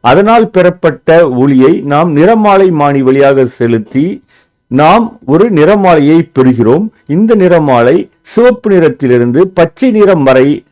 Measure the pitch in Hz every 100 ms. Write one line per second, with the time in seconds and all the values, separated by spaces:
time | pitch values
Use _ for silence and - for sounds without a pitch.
0 | 120 151 208 233 220 190 180 175 165 135
1 | - 165 160 123 135 131 131 196 143 147
2 | 170 147 180 226 208 196 190 160 143 139
3 | 131 135 139 135 123 - 120 117 104 131
4 | 170 285 _ _ _ _ _ 127 151 214
5 | 226 - - 156 226 170 156 208 185 160
6 | 143 165 127 135 131 117 113 147 220 _
7 | - 156 220 220 180 170 147 123 120 170
8 | - _ _ - 247 247 214 190 156 127
9 | 131 123 120 127 190 185 165 - 262 214
10 | 202 180 135 131 139 160 _